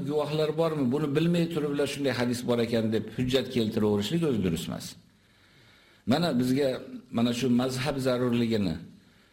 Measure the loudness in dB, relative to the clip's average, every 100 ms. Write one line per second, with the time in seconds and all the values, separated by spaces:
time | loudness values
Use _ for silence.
0 | -2 -2 0 0 0 0 0 0 0 0
1 | 0 2 2 2 0 -2 -2 -2 -2 -2
2 | -2 0 -2 -2 0 0 2 0 0 -2
3 | -4 -4 0 0 0 0 0 2 2 2
4 | 0 0 0 0 0 -2 -4 -8 -10 -16
5 | -20 _ _ _ _ _ -20 -20 _ _
6 | -2 0 2 2 2 2 2 -2 -8 -16
7 | -6 0 0 2 2 2 2 -2 -4 -2
8 | 0 2 2 2 2 2 0 -2 -8 -20
9 | -20 _ _